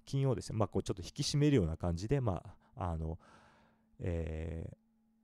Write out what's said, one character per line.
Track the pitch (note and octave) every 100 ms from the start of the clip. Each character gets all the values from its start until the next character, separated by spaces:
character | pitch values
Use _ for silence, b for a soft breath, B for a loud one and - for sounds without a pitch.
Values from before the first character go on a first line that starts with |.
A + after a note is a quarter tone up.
| -
金 | C#3 C3+
を |
で | G2+
す | -
ね、 | A2
ま |
あ、 | G2+
こ | G2
う、 |
ち | -
ょ |
っ |
と | -
引 | E2+
き | -
締 | - D3
め | D3
る | C#3
よ |
う | E2
な | E2
感 | F2
じ | E2+ G#2+
で、 | C#3+
ま | A#2+ F2 - b b -
あ、 | F#2
あ | D#2+
の、 | D#2+ D#2+ b b b b b b b _
え | F#2 E2+ D#2+ D#2+ E2 D#2+ - - _ _ _ _